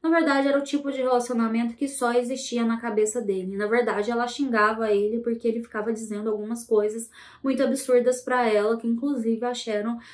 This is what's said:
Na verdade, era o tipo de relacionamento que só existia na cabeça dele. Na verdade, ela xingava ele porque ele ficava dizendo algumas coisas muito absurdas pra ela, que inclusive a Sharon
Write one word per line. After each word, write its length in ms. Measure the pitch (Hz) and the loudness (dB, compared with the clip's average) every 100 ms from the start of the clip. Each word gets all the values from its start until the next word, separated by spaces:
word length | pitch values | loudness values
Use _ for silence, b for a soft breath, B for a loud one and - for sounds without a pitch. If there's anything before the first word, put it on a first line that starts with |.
Na 60 | 330 | 4
verdade, 400 | 330 311 277 277 | 4 4 4 4
era 100 | 277 | 2
o 60 | |
tipo 260 | 277 285 277 | 0 -2 -2
de 60 | 262 | -2
relacionamento 800 | 254 247 240 240 226 226 233 - | 2 2 2 0 0 0 -2 -2
que 100 | 277 | -6
só 280 | - 240 | -2 2
existia 500 | 240 240 262 - 240 | 2 0 -6 -4 -2
na 160 | 226 226 | 0 0
cabeça 400 | 233 214 214 208 | -2 0 0 0
dele. 340 | 208 190 185 | -2 -4 -4
Na 120 | 196 208 | -4 0
verdade, 440 | 233 226 202 208 | 2 2 0 -2
ela 160 | 233 247 | -2 -2
xingava 640 | - 277 226 214 220 220 | -2 0 4 2 2 0
ele 300 | 202 208 226 | 2 2 -2
porque 260 | 233 233 233 | -2 -2 -2
ele 160 | 226 | -2
ficava 300 | - 220 214 | -6 -6 -4
dizendo 380 | 226 226 208 220 | -4 -6 -6 -4
algumas 340 | 214 208 233 | -4 -4 -8
coisas 460 | - 214 208 226 226 B B B | 0 2 2 -4 -12 B B B
muito 180 | 269 247 | -4 0
absurdas 600 | 254 269 - 247 240 254 | 0 -2 2 4 4 0
pra 260 | - 247 233 | 0 0 4
ela, 300 | 208 208 233 | 4 2 0
que 100 | 233 | -2
inclusive 560 | 233 285 269 226 220 | -2 0 -2 0 0
a 80 | 240 | -2
Sharon 460 | 240 - 208 220 233 B | -4 -4 -4 -2 -6 B